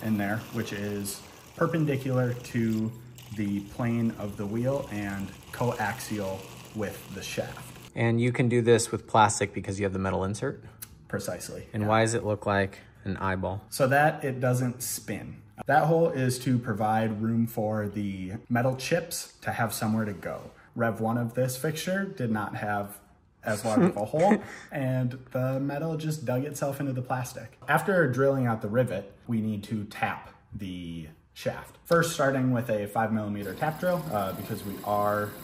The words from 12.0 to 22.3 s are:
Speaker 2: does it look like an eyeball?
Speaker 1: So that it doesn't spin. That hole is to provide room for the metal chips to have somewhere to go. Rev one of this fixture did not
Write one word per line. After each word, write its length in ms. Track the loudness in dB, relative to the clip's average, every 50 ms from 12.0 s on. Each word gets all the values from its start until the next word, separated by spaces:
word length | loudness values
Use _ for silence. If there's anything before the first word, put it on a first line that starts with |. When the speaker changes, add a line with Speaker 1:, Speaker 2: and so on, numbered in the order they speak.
Speaker 2:
does 120 | 6 6 4
it 100 | 2 2
look 220 | 0 -2 0 2
like 340 | 2 4 4 4 2 0 -8 -20 -20 -20 -12 -6
an 140 | -6 -4 -2
eyeball? 440 | 0 0 0 0 0 -2 -4 -4 -8 -8
Speaker 1:
So 180 | 0 2 4 6
that 360 | 6 6 6 6 4 2 -4
it 160 | -4 -4 0
doesn't 440 | 2 2 2 2 2 0 -2 -4 -6
spin. 540 | -6 -6 -8 -6 -6 -8 -8 -8 -10 -14 -16 -18 -20 -16 -14 0 4
That 180 | 6 6 6
hole 240 | 6 6 6 4 4
is 280 | 2 2 0 0 0 0
to 200 | 0 2 2 2
provide 640 | 2 0 -2 0 2 2 4 4 2 2 0 0
room 260 | 0 2 2 2 2 2
for 400 | 0 -2 -2 0 0 0 -2 -2
the 460 | -2 -4 -4 -4 -4 -4 -6 -8 -8 -10 -6 -2
metal 260 | 0 2 2 2 0
chips 600 | 0 -2 0 0 0 0 -2 -8 -8 -8 -10 -16 -10
to 140 | -6 -6 -2
have 200 | 0 -2 -2 -2
somewhere 300 | -2 0 2 2 2 0
to 80 | -2
go. 400 | -4 -6 -8 -8 -8 -8 -10 -14 -18 -20 -20 -14 _
Rev 240 | 0 0 0 2 0
one 180 | 0 0 0 0
of 160 | -2 -2 0
this 220 | 0 0 0 0
fixture 480 | -2 -2 -4 -2 -2 -4 -2 -2 -2 -2
did 260 | -4 -4 -4 -2
not 260 | -2